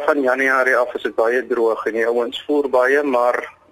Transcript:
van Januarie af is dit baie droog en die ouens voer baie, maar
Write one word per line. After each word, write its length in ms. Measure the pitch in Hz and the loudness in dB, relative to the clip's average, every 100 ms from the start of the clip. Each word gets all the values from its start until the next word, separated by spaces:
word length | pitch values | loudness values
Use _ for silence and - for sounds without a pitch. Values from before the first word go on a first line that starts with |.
| 147 | 0
van 160 | 143 | 0
Januarie 540 | 131 127 135 131 127 120 | 0 0 2 2 2 2
af 180 | 123 | 0
is 80 | 117 | -4
dit 120 | 117 | -4
baie 320 | 113 113 127 120 | 0 0 0 -2
droog 400 | 120 113 107 - | 0 0 0 -2
en 60 | |
die 140 | 110 113 | -2 0
ouens 360 | 120 120 - - | -2 -4 -6 -2
voer 220 | 147 139 | -2 0
baie, 340 | 127 127 143 | 2 2 2
maar 560 | 147 123 123 120 - - _ | 2 0 0 0 -6 -16 _